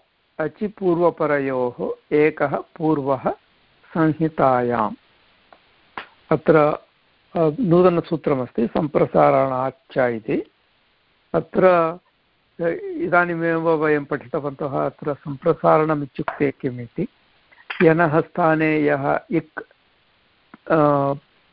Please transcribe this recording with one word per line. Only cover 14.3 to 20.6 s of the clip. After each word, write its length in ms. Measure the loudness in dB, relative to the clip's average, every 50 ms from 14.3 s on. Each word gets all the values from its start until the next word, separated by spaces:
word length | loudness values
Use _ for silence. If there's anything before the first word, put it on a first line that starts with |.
| -8 -6 -6 -6 -8 -8 -8 -6 -4 -4 -4
अत्र 280 | -4 -6 -8 -8 -8 -8
सम्प्रसारणम् 920 | -8 -8 -12 -10 -4 -2 -2 0 2 2 4 4 4 4 2 -2 -4 -4
इत्युक्ते 480 | -8 -8 -10 -10 -8 -4 -2 -2 -2
किम् 300 | -2 _ -6 -6 -6 -8
इति। 260 | -12 -12 -8 -8 -8 -8 _ _ _ _ _ _ _ _ _ _ -16 -8 0 4
यनः 400 | 4 4 6 4 2 2 2 0
स्थाने 580 | 0 -2 -2 0 0 2 2 2 0 0 0 0
यः 400 | 0 0 0 0 0 -2 -2 -2 -4 -4
इक्, 300 | -4 -4 -4 -6 -14 -16 -16 _ _ _ _ _ _ _ _ _ _ _ _ _ _ _ _ _ -20 -12